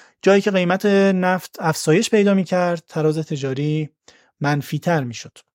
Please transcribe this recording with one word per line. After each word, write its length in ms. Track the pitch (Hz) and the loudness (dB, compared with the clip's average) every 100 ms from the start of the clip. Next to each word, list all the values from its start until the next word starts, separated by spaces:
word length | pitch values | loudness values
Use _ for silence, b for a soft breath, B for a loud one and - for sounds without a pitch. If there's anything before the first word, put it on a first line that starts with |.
| b b | b b
جایی 200 | 190 202 | 2 2
که 100 | 208 | 2
قیمت 340 | 190 175 190 208 | 0 0 0 2
نفت 720 | 196 196 190 185 185 - - | 4 4 2 0 -2 -6 -4
افزایش 500 | 165 156 - 165 233 | -4 -2 0 0 2
پیدا 240 | 214 202 | 2 4
می‌کرد، 500 | 196 175 180 175 170 - | 2 0 0 0 -2 -6
تراز 300 | 160 156 156 | -2 0 -2
تجاری 720 | 151 151 135 135 151 156 151 _ b b b _ | -4 -6 -4 -4 -2 -2 -4 _ b b b _
منفی 400 | 147 147 - 151 | -2 -2 -4 -4
تر 240 | 180 165 | 0 0
می‌شد. 340 | 123 110 - - _ | -2 -10 -16 -20 _